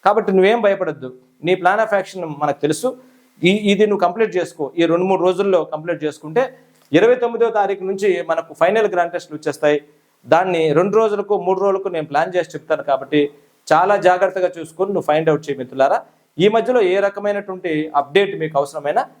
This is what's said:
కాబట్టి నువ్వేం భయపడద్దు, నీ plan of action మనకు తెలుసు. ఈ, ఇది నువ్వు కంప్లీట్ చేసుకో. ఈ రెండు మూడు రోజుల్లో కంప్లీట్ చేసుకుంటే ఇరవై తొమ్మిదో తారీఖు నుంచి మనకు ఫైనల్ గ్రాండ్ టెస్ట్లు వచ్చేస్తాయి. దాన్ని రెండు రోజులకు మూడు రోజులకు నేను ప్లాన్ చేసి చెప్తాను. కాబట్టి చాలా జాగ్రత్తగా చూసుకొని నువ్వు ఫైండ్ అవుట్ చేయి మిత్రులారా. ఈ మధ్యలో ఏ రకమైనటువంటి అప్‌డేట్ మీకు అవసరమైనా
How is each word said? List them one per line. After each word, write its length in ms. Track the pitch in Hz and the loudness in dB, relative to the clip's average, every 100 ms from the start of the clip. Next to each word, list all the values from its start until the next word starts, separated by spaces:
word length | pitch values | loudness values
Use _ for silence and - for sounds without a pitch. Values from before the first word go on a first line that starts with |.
కాబట్టి 280 | - 208 202 | 2 2 2
నువ్వేం 280 | 190 185 233 | 4 4 4
భయపడద్దు, 540 | 214 190 175 139 131 127 _ _ | 2 0 -4 -8 -12 -16 _ _
నీ 100 | 156 | -2
plan 240 | 185 175 208 | 0 2 0
of 140 | 214 202 | 0 -2
action 240 | 190 190 165 143 | -4 -10 -10 -4
మనకు 180 | 147 139 | -4 -2
తెలుసు. 380 | 147 156 254 254 - _ _ _ | -2 -2 -4 -6 -18 _ _ _
ఈ, 60 | 175 208 208 | 0 2 2
ఇది 140 | 196 208 | 2 2
నువ్వు 160 | 202 175 | 2 -2
కంప్లీట్ 300 | 202 220 170 | 0 -2 -2
చేసుకో. 360 | 170 - 139 170 | -6 -6 -8 0
ఈ 80 | 165 | 2
రెండు 180 | 165 | 2
మూడు 180 | 190 185 | 2 2
రోజుల్లో 420 | 175 180 202 185 | 0 0 2 0
కంప్లీట్ 400 | 151 151 160 156 | 0 -8 -6 -6
చేసుకుంటే 540 | 151 147 151 160 262 - _ _ _ | -6 -8 -6 -2 -2 -6 _ _ _
ఇరవై 220 | 151 220 | 2 4
తొమ్మిదో 360 | 247 240 226 233 | 2 0 0 0
తారీఖు 340 | 220 214 196 | 0 -2 -2
నుంచి 400 | 185 190 202 175 160 | -6 -2 0 -2 -2
మనకు 260 | 165 - | -4 -4
ఫైనల్ 340 | 151 170 214 208 | 0 2 2 0
గ్రాండ్ 200 | 180 170 | 0 -2
టెస్ట్లు 240 | 170 - 151 | -4 -10 -8
వచ్చేస్తాయి. 460 | 151 143 151 147 - _ _ _ - | -6 0 0 0 -4 _ _ _ 0
దాన్ని 460 | 156 190 175 160 | 2 2 0 2
రెండు 240 | 147 190 208 | 2 2 2
రోజులకు 420 | 220 202 202 202 | 2 -2 -2 -2
మూడు 200 | 175 185 | 0 0
రోజులకు 280 | 196 190 196 | 0 0 -4
నేను 180 | 175 156 | -6 -2
ప్లాన్ 300 | 143 170 180 | -2 0 -2
చేసి 140 | 160 | -4
చెప్తాను. 320 | 156 - 151 | -8 -4 -4
కాబట్టి 500 | - 135 135 151 143 - _ _ - | -2 -4 0 0 0 -4 _ _ 0
చాలా 240 | 156 185 202 | 2 4 2
జాగ్రత్తగా 540 | 170 180 190 185 180 175 | 2 2 0 0 -4 -4
చూసుకొని 300 | 156 - 190 | -16 -6 -4
నువ్వు 180 | 190 147 | -2 0
ఫైండ్ 220 | 151 160 | 0 2
అవుట్ 220 | 151 156 | 0 -2
చేయి 80 | 135 | -8
మిత్రులారా. 440 | 127 131 135 214 - _ _ - | -8 0 0 0 -4 _ _ 0
ఈ 100 | 190 | 2
మధ్యలో 340 | 226 214 254 | 2 0 2
ఏ 140 | 190 190 | 2 2
రకమైనటువంటి 920 | 202 202 202 202 202 185 180 156 156 151 | -2 -2 -4 -4 -6 -8 -4 -4 -2 -2
అప్‌డేట్ 420 | 139 160 196 180 | 0 0 0 -2
మీకు 200 | 160 151 | -4 -2
అవసరమైనా 460 | 143 156 143 185 269 _ | -4 -6 -4 -2 -4 _